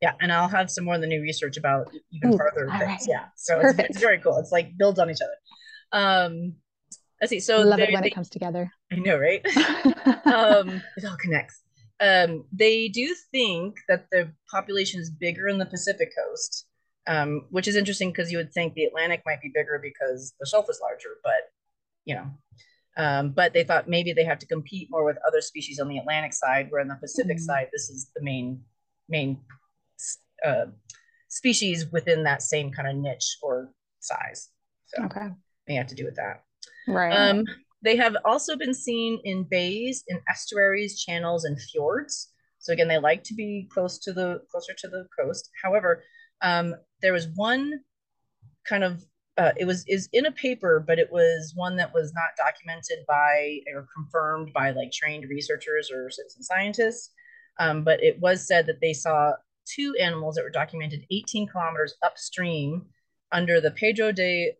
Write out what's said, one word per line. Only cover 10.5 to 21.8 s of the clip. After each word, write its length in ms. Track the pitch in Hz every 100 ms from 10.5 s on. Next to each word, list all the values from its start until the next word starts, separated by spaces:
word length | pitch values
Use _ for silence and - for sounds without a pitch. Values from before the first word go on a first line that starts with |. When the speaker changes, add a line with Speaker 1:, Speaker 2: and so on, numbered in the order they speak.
| 208 185 185 - -
Speaker 1:
it 80 |
all 120 | 196 165
connects. 440 | 175 151 - - _ _ - -
Um, 440 | 202 185 170 160 -
they 360 | 190 220 226 226
do 260 | 226 285 359 -
think 460 | 269 220 170 190 - -
that 180 | 180 -
the 220 | 185 165 160 -
population 500 | 196 196 196 190 180
is 100 | 165
bigger 360 | 156 175 175 202
in 100 | 196
the 80 | 180
Pacific 440 | 185 196 196 165 -
coast, 500 | - 160 - - - _ _ _ -
um, 400 | 156 147 147 -
which 180 | 185 202
is 80 | 208
interesting 360 | 202 196 190
'cause 200 | 170 170
you 60 | 170
would 140 | 160
think 220 | 175 165
the 100 | 156
Atlantic 380 | 151 160 170 170
might 160 | 156 143
be 100 | 147
bigger 240 | 151 151 143
because 540 | 143 - 135 127 131 -
the 60 | 139
shelf 200 | 214 208
is 120 | -
larger, 280 | - - - -
but, 200 | 135 110 - _ _ _